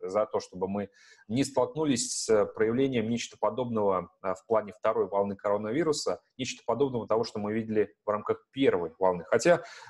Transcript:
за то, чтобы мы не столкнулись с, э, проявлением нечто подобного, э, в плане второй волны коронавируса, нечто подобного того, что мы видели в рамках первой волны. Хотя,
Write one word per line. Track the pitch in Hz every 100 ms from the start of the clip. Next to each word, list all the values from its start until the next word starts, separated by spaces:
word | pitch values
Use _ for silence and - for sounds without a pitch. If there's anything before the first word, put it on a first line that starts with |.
за | 90 101 110
то, | 104
чтобы | - 92 92
мы | 101 101 _ - - -
не | 120 135
столкнулись | 131 123 151 151 117 - - -
с, |
э, | 107 98
проявлением | - 110 120 135 123 107
нечто | 117 - -
подобного, | 104 113 120 110 101 92 87 _
э, | 95
в | 92 -
плане | 110 104
второй | - 110 113 95
волны | 101 101 98
коронавируса, | 104 104 107 135 165 147 98 87 _ -
нечто | 127 - -
подобного | 117 139 120 104
того, | 110
что | 117 107
мы | 104
видели | 110 110 107 101 _ 104
в |
рамках | 104 104 107 _
первой | 135 131 95 82 -
волны. | 92 87 -
Хотя, | 156 170 170 - -